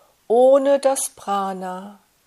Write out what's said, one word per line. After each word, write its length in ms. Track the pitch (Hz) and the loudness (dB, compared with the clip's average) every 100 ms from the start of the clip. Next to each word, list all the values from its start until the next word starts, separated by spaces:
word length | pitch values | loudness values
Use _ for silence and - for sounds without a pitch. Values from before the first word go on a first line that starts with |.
| _ _ - | _ _ -2
Ohne 500 | 226 254 269 269 277 | 2 4 4 2 0
das 320 | 277 269 - | 0 -2 -6
Prana, 880 | - - 202 190 185 185 185 202 208 _ _ | -12 -6 -6 -6 -8 -10 -12 -16 -20 _ _